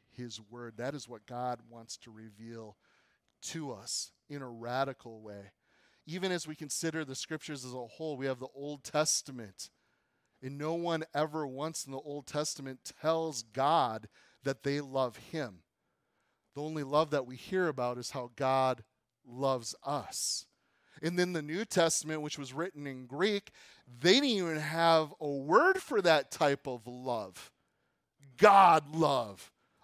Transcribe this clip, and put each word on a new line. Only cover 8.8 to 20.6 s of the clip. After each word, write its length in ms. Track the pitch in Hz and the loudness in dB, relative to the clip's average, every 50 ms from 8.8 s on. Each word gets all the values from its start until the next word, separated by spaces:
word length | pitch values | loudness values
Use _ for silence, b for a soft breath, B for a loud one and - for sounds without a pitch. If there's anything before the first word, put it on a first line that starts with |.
| _ | _
Testament. 840 | - - 151 156 160 - - - - 131 123 113 98 98 - - - _ _ _ _ _ _ _ _ _ _ _ _ _ _ | -2 0 2 2 2 0 -2 -2 -6 -12 -12 -12 -14 -14 -16 -18 -18 _ _ _ _ _ _ _ _ _ _ _ _ _ _
And 160 | - 131 139 | -12 -10 -8
no 160 | 143 147 156 165 | -6 -4 -4 -2
one 320 | 170 170 170 165 160 160 - - | -2 0 0 0 -2 -2 -2 0
ever 320 | 147 156 156 147 156 151 | 0 0 0 0 -4 -4
once 400 | 139 131 131 147 160 160 - - | -4 -6 -6 -6 -6 -6 -8 -10
in 60 | 135 | -8
the 80 | 135 135 | -10 -10
Old 260 | - 151 143 147 135 | -10 -8 -10 -10 -10
Testament 680 | - - 147 151 147 - - 139 135 131 - _ - - - | -6 -4 -4 -2 -2 -4 -8 -10 -12 -12 -12 _ -18 -16 -4
tells 420 | - 156 165 165 165 160 143 117 113 | 0 0 0 0 -2 -4 -6 -8 -12
God 640 | 113 - 131 131 143 160 165 135 120 110 110 113 - b b b b b b - | -8 -2 0 4 4 6 4 4 2 -2 -6 -10 -14 b b b b b b -4
that 200 | 135 135 - - | -4 -4 -2 -2
they 180 | 139 143 147 | -2 -2 -2
love 360 | 147 135 131 135 131 123 110 | -4 -4 -2 0 0 0 -2
him. 460 | - - - - 160 139 113 95 85 _ _ _ _ _ _ _ _ _ _ _ _ _ _ _ _ _ _ _ | -10 -16 -10 -6 -6 -6 -6 -10 -16 _ _ _ _ _ _ _ _ _ _ _ _ _ _ _ _ _ _ _
The 80 | 143 147 | -8 -8
only 200 | 156 160 156 143 | -6 -4 -6 -4
love 280 | 135 143 151 160 147 | 2 2 2 4 4
that 160 | 147 143 127 | 0 -2 -2
we 80 | 120 127 | -4 -10
hear 320 | 127 - - 190 185 180 | -14 -10 -4 0 0 0
about 300 | 165 143 131 123 123 123 | 0 0 0 -2 -2 -2
is 140 | 123 120 - | -4 -8 -8
how 200 | - 139 123 123 - | -8 -8 -10 -10 -6
God 480 | - 139 131 131 135 131 131 127 120 - _ _ _ _ _ _ _ _ | -2 0 2 4 4 4 2 0 -2 -6 _ _ _ _ _ _ _ _
loves 520 | 123 120 127 139 135 135 127 117 - - - - | -18 -10 -2 0 0 0 0 -2 -8 -12 -8 -6
us. 640 | 131 147 139 110 - - - - - - - - _ b b | -4 -4 -4 -4 -6 -8 -6 -4 -4 -4 -6 -8 _ b b